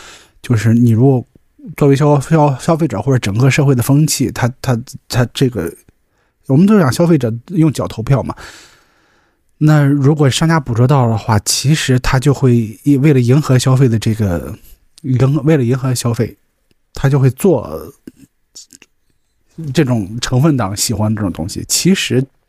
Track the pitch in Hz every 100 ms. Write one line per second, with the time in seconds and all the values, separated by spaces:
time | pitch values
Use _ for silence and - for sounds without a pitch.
0 | - - _ _ - 113 113 117 120 110
1 | 135 127 - _ _ _ 262 - 143 139
2 | 151 147 - 165 147 131 - 160 160 98
3 | 139 127 101 104 135 139 143 127 117 143
4 | 156 - 113 - 120 - - 117 123 -
5 | - 117 120 - 131 110 80 - _ _
6 | _ _ _ _ - 135 196 214 143 110
7 | 170 160 117 117 - 180 156 - 90 -
8 | 110 135 73 - - - - _ _ _
9 | _ _ _ _ _ - 151 151 139 143
10 | 135 151 139 - 165 165 127 117 127 143
11 | 117 113 - 107 - - 131 156 - 127
12 | - 131 143 131 131 120 107 113 143 139
13 | 151 131 120 143 143 127 135 131 131 113
14 | 113 107 101 85 69 - - - _ _
15 | 135 127 135 151 139 156 117 127 131 123
16 | 120 120 107 - _ _ _ _ _ -
17 | 139 139 131 - 196 135 87 78 80 -
18 | - - - _ _ - - - _ _
19 | _ _ _ _ _ - 156 131 127 120
20 | 92 117 - 127 160 135 98 104 - 101
21 | 107 110 98 82 82 - - - 170 190
22 | - 123 135 _